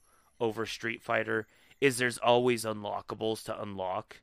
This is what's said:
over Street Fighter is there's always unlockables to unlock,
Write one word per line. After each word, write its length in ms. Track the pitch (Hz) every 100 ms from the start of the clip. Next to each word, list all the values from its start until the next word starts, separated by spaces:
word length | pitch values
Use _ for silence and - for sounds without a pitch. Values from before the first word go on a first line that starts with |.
| _ _ _ -
over 260 | 117 110 110
Street 360 | - 113 110
Fighter 440 | - 113 110 110 - _ _ _
is 180 | 139 120
there's 200 | 123 113
always 480 | 117 120 123 117 110
unlockables 800 | 107 104 101 - 107 110 110 -
to 160 | -
unlock, 600 | 104 98 92 95 - -